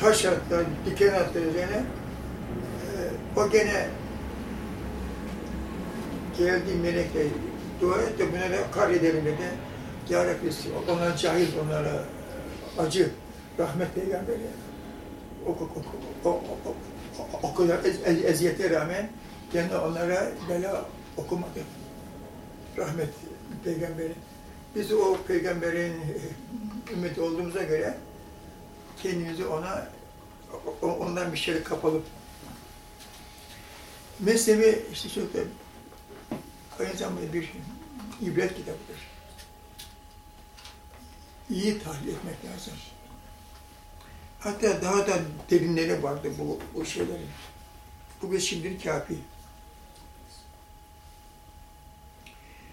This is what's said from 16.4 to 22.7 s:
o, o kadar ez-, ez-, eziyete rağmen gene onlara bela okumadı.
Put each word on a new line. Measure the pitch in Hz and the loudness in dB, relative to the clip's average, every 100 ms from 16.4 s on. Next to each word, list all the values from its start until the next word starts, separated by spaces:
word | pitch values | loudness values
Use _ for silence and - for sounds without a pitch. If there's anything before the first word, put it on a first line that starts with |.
| - - - - - - - - | 0 -6 -6 -6 -8 -10 -10 -8
o, | - - - | -6 -2 0
o | |
kadar | - 175 170 | 6 6 8
ez-, | 185 175 - | 4 4 6
ez-, | 165 | 6
eziyete | 185 156 175 156 185 | 6 6 6 4 4
rağmen | 160 156 185 214 - - - - | 4 2 -2 -4 -6 -14 -14 -2
gene | 170 175 190 | 0 2 2
onlara | 160 165 170 185 226 - 170 | 2 2 2 2 2 -2 -2
bela | 175 190 180 - - - - | 0 2 0 -4 -10 -12 -6
okumadı. | - 175 - - - - - - - - - - - - - | -4 -2 -4 -6 -8 -10 -12 -12 -14 -12 -14 -14 -14 -14 -10